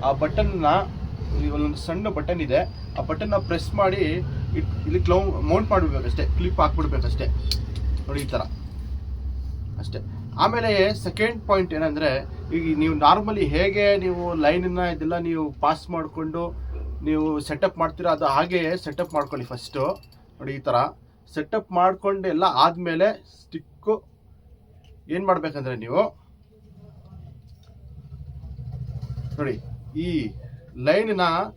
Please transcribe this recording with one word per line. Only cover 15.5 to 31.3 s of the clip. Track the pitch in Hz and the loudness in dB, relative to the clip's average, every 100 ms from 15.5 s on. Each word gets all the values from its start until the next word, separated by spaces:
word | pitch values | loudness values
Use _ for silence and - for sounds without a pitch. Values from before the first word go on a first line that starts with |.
| 139 | 0
ಪಾಸ್ | 147 156 - | 2 2 -2
ಮಾಡ್ಕೊಂಡು | 170 156 160 156 165 170 - - - - - 151 | -6 -6 -6 -6 -4 -6 -8 -8 -8 -8 -6 0
ನೀವು | 156 156 151 147 | 0 2 -2 -4
ಸೆಟಪ್ | 147 190 175 | -2 -2 0
ಮಾಡ್ತೀರಾ, | 165 156 180 151 | -4 0 0 2
ಅದು | 151 139 | 2 2
ಹಾಗೆ | 170 180 160 185 | 2 2 0 -2
ಸೆಟಪ್ | 156 143 175 151 | -6 -6 -2 -2
ಮಾಡ್ಕೊಳ್ಳಿ | 135 143 120 | -2 -4 -6
ಫಸ್ಟು. | 123 - 139 139 202 - - - - | -10 -8 -4 -2 -4 -10 -20 -20 -14
ನೋಡಿ, | 135 139 | -10 -6
ಈ | 131 | 0
ತರ | 120 139 - - _ - | 2 2 -4 -20 _ -10
ಸೆಟಪ್ | - 151 220 214 180 | -8 -2 -4 0 4
ಮಾಡ್ಕೊಂಡು | 180 185 202 196 185 | 4 4 -2 0 0
ಎಲ್ಲ | 160 185 131 | 2 2 6
ಆದ್ಮೇಲೆ | 160 170 170 165 202 220 - - | 4 4 -2 2 2 2 -12 -20
ಸ್ಟಿಕ್ಕು | - 160 - - - 220 - _ - - - - - - - - - | -12 -12 -12 -10 -2 -2 -4 _ -20 -20 -20 -20 -20 -20 -20 -20 -6
ಏನ್ | 170 196 | -4 0
ಮಾಡ್ಬೇಕಂದ್ರೆ | 175 156 147 131 120 | 0 0 -6 -6 -8
ನೀವು | 113 147 214 - - - - - - - - - - - - - - - - - - - - - - - - - - - - - - - - - | -2 0 0 -2 -20 -20 -20 -20 -20 -20 -20 -20 -20 -18 -18 -20 -20 -20 -20 -20 -20 -20 -18 -16 -16 -14 -14 -12 -12 -10 -10 -10 -10 -8 -8 -4
ನೋಡಿ, | 143 110 - - - 151 | -4 -4 -8 -14 -10 -6
ಈ | 175 160 110 - - - - 123 131 | -2 -2 -4 -8 -14 -16 -16 -4 2
ಲೈನನ್ನ | 180 220 190 180 | 2 2 2 2